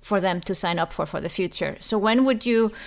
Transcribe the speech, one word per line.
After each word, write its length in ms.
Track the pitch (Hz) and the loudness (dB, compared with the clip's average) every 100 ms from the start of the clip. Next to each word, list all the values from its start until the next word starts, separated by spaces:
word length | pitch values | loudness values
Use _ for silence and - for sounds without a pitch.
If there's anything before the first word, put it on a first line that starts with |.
for 180 | - 202 | -2 2
them 200 | 185 175 | 2 0
to 120 | - | -2
sign 240 | 180 175 170 | -2 0 0
up 140 | 170 | -2
for, 140 | - 156 | -2 -4
for 140 | 165 | -4
the 80 | 156 | -4
future. 480 | - 175 - 147 - | -4 -4 -2 -4 -4
So 160 | - 214 | -4 0
when 260 | 220 240 | 2 4
would 200 | 262 240 240 | 4 2 2
you 240 | 226 220 - | 2 2 -2